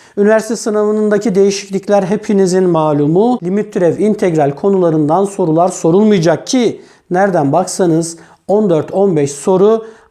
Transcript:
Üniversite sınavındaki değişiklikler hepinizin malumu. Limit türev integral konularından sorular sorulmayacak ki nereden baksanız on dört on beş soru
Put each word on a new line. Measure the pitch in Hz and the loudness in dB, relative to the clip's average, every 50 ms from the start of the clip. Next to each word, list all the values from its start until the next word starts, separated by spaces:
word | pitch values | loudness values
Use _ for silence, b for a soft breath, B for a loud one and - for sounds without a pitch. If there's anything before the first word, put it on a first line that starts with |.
| b b b b | b b b b
Üniversite | 202 208 220 220 214 - 240 | 2 2 2 2 0 -2 -6
sınavındaki | 196 - 226 208 214 208 208 214 214 214 214 208 202 202 233 180 | -6 -4 -4 -2 0 0 0 0 0 0 0 0 0 0 0 0
değişiklikler | 196 196 202 196 202 - - 190 196 - - 208 202 190 | 2 2 2 0 -2 -6 -8 -8 -6 -2 0 0 0 0
hepinizin | 165 208 202 208 - 214 196 196 180 175 185 190 185 | 0 -2 -4 -2 0 0 2 2 2 2 2 2 2
malumu. | 170 160 156 156 151 143 147 147 160 175 214 247 254 240 165 | 2 0 0 0 0 0 0 2 2 2 2 2 0 -2 -4
Limit | 175 190 208 208 208 - | -4 -4 -4 -4 -4 -4
türev | 214 180 165 151 - | -2 0 0 0 0
integral | 196 214 208 208 - 185 165 156 143 143 | 0 0 0 0 -2 0 0 0 0 0
konularından | 139 - - 202 196 190 175 170 156 160 151 143 156 185 202 | -2 -2 -2 0 0 2 2 2 2 0 0 0 0 0 0
sorular | 196 196 - 185 160 156 160 175 185 | -2 -2 -2 -2 0 0 2 0 0
sorulmayacak | 185 - - 165 160 196 214 214 208 196 156 170 160 151 - - | -2 -2 0 0 2 4 4 4 2 2 2 2 0 0 -2 -2
ki | - 262 240 190 - - B B B B B B | -2 0 0 0 -2 -6 B B B B B B
nereden | 180 180 196 202 180 175 147 139 | -2 0 0 0 0 0 0 0
baksanız | 139 170 185 180 - - 196 175 160 160 165 165 - - B B B B B - | 0 0 -2 -2 -2 -2 0 0 0 0 -2 -4 -8 -16 B B B B B -2
on | 185 208 214 196 | 0 0 2 2
dört | 170 156 143 151 | 0 0 -2 -2
on | - 185 196 202 175 | -2 0 0 0 0
beş | 147 143 139 | 0 -2 -2
soru | - - - 202 185 185 196 208 220 226 220 B B B B B | -4 -6 -2 0 2 2 4 2 2 0 -2 B B B B B